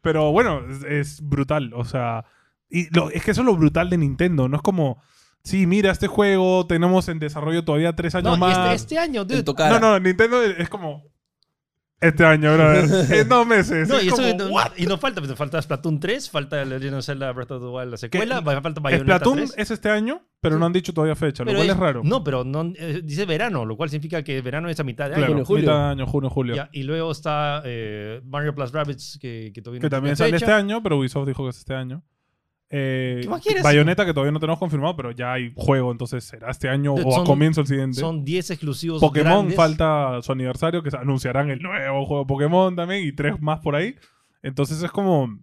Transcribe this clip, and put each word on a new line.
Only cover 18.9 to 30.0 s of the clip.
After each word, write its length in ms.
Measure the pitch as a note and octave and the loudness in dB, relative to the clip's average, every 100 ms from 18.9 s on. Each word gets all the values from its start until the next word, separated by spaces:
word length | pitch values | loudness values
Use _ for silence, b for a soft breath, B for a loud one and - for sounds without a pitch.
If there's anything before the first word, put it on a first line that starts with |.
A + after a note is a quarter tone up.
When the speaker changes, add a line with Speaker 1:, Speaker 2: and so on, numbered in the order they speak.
| D#3 C3+ F3+ | 0 4 4
Speaker 1:
Splatoon 180 | D#3 C#4+ | 4 2
Speaker 2:
tres. 160 | C#4+ - | -2 -6
Speaker 1:
es 140 | G#3+ | -6
este 180 | A3 G#3 | -2 0
año, 320 | G#3+ A3+ D#4+ _ _ | 0 0 -6 _ _
pero 160 | E3+ D#3 | 0 2
Speaker 2:
Sí. 40 | |
Speaker 1:
no 60 | E3+ | 2
han 60 | |
dicho 200 | F3+ F3 | 0 -2
todavía 220 | E3 D#3 D3+ | -2 0 0
fecha, 280 | E3 D#3+ | -2 -2
Speaker 2:
Pero 100 | B2+ | -2
Speaker 1:
lo 60 | G3 | 2
cual 100 | F3 | 2
Speaker 2:
es 40 | F3+ | 4
Speaker 1:
es 40 | |
raro. 220 | F3 B2 | 2 0
Speaker 2:
No, 200 | D3 B3+ | 0 0
pero 200 | D3 C3 | -2 -4
no, 280 | B2+ C#3+ E3+ F3+ | -4 -4 -6 -8
eh, 240 | E3 D#3 | -8 -6
dice 220 | D#3+ D3 G3 | -6 -6 -2
verano, 400 | D#3+ A#3 D#3+ A2 | -2 -2 -4 -4
lo 100 | A2 | -4
cual 140 | D#3+ | -4
significa 340 | D3+ D#3 D#3+ | -6 -6 -8
que 180 | D3 C3+ | -6 -6
verano 280 | B2 C#3+ E3+ | -4 -6 -6
es 100 | D#3 | -4
a 40 | |
mitad 220 | C#3 A#2 C#3+ | -6 -6 -4
de 60 | D3 | 0
Speaker 1:
Claro, 100 | C3 | 2
Speaker 2:
año. 0 | |
Speaker 3:
Junio, 120 | C#3 B2+ | 0 2
julio. 160 | G#3 | 2
Speaker 1:
mitad 140 | D3+ D3 C#3+ | 4 2 0
de 60 | |
año, 140 | C#3 C3 | -2 -2
junio, 240 | C#3+ C3+ | -2 -2
julio. 260 | - B2 B2 | -2 -2 -4
Speaker 2:
Ya, 140 | D3+ | -8
y 120 | D3 | -10
luego 280 | C3+ D#3+ E3 | -6 -4 -4
está, 500 | D3+ D#3 D3+ D3 D3 C3+ | -6 -4 -2 -2 -4 -8
eh, 560 | A#2 A2 G#2+ G#2 A#2 | -8 -8 -8 -10 -12
Mario 300 | B2+ C#3+ D3 | -10 -4 -4
plus 180 | C#3+ B2+ | -4 -6
Rabbids, 460 | D3+ D3+ C3+ - C#3+ | -4 -6 -8 -12 -14
que, 320 | B2+ A2+ A2 | -12 -12 -14
que 80 | G2+ | -16
todavía 200 | A2+ B2 | -14 -4
Speaker 1:
Que 60 | D3+ | -2
Speaker 2:
no 20 | |
Speaker 1:
también 260 | C3+ | -2